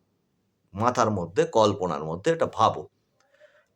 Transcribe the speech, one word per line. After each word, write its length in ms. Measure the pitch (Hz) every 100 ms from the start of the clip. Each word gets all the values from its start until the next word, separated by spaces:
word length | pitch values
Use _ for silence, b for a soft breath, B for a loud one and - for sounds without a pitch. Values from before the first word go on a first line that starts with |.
| _ _ _ _ _ _ _
মাথার 360 | 98 120 123 110
মধ্যে, 320 | 101 85 135 -
কল্পনার 560 | 113 107 95 90 73
মধ্যে 240 | 78 85 160
এটা 160 | 165 95
ভাবো। 280 | - 107 80 76 _ _ _ b b b b b